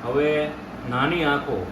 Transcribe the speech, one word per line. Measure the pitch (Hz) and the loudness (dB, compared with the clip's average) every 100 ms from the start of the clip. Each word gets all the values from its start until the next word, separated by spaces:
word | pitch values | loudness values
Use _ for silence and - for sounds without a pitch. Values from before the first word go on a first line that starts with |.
હવે | 123 135 147 151 151 151 - - 120 | 0 2 4 2 0 -6 -12 -10 -4
નાની | 123 143 175 | 0 2 2
આંખો | 147 143 139 107 90 | 2 2 0 -4 -4